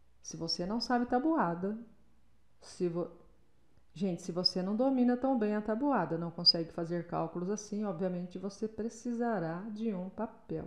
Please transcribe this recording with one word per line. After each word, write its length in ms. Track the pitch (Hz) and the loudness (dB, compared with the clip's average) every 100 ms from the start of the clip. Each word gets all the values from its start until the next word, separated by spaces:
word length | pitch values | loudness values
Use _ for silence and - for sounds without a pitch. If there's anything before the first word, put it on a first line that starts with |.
| - - | -20 -20
se 120 | - 160 | -14 -8
você 300 | 165 - 180 | -4 -4 -4
não 160 | 233 | -2
sabe 240 | - 247 247 | 0 0 2
tabuada, 720 | 247 302 320 180 170 190 220 233 - - - - - - - | 0 2 2 2 0 -4 -6 -10 -20 -20 -20 -20 -20 -20 -20
se 300 | - - 180 | -14 -4 -2
vo-, 220 | 170 170 - - - - - - - - | -2 -6 -10 -20 -20 -20 -20 -20 -20 -16
gente, 300 | - 196 175 | -4 -2 -2
se 80 | - | 2
você 320 | 170 180 190 | 4 4 2
não 120 | 185 214 | 0 4
domina 400 | 262 262 247 247 | 4 6 6 4
tão 220 | 262 269 | 4 4
bem 160 | 208 | 4
a 80 | 208 | 2
tabuada, 560 | 214 220 285 247 160 165 | 0 2 2 2 2 0
não 140 | 170 | -2
consegue 400 | 170 175 170 160 | 0 4 4 2
fazer 340 | - 165 175 170 | -4 -4 -4 -2
cálculos 460 | 160 160 175 175 | -2 -2 -2 -4
assim, 320 | 208 - 208 | -4 -4 -4
obviamente 560 | 214 165 185 180 180 185 | -4 -2 -2 -2 -6 -8
você 280 | 190 - 220 | -10 -6 -6
precisará 920 | 214 220 - 240 233 240 214 165 170 220 | -4 -8 -6 -4 -2 0 0 -2 -4 -6
de 240 | 208 226 | -4 -2
um 160 | 185 185 | -2 -6
papel, 560 | 196 226 - - 160 | -6 -8 -8 -8 -8